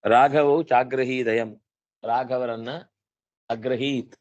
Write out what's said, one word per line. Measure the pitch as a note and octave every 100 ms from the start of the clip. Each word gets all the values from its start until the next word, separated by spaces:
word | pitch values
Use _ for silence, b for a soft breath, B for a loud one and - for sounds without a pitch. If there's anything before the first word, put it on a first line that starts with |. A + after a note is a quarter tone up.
ರಾಘವವು | G#2+ A#2 C#3 C#3+ C#3+ D3
ಚಾಗ್ರಹೀದಯಂ, | D#3+ B2 B2+ C3 B2+ C3 A#2 A2+ A2 G#2+ _ _ _ _
ರಾಘವರನ್ನ | A2+ A#2+ B2 B2+ B2 A2+ A#2 D#3 - _ _ _ _ _ _
ಅಗ್ರಹೀತ್ | A#2 B2 B2+ C#3 C3+ B2 -